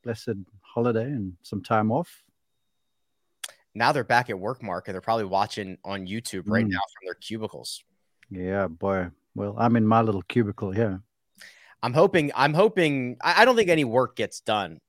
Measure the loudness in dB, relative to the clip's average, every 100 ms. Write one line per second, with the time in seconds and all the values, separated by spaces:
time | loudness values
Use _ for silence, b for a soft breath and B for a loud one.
0 | -8 -8 -6 -8 -10 -20 _ -2 0 0
1 | -2 -4 -6 -10 -10 -8 0 2 2 0
2 | -4 -14 _ _ _ _ _ _ _ _
3 | _ _ _ _ -20 b b 0 2 2
4 | 2 2 2 -6 -6 -8 -8 -8 -6 -8
5 | -2 -2 0 0 0 -4 -10 -12 -10 -8
6 | -6 -8 -8 -8 -2 0 0 -2 -6 -10
7 | -14 -14 -12 -10 -10 -12 -14 -16 _ _
8 | _ _ _ -8 -4 -2 -4 -4 -2 -2
9 | -4 -10 _ -8 -8 0 2 4 4 4
10 | 4 -2 -2 -2 -2 -4 -6 -2 -2 -4
11 | -14 _ _ _ B B B B -2 4
12 | 4 4 0 2 2 4 2 4 0 0
13 | -4 -4 0 6 6 6 4 2 4 2
14 | 0 -2 -6 -4 -2 0 -2 -10